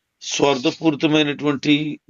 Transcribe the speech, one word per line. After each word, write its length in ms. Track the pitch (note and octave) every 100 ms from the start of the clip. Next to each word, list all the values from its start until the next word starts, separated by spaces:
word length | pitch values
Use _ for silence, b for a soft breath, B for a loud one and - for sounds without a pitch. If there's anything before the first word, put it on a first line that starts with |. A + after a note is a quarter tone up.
| _ _
స్వార్థపూరితమైనటువంటి 1800 | - - C#3+ C3+ D3 - D#3+ C3+ D#3 D#3 D3 C#3 C#3+ C#3 D3+ D3 D3+ - -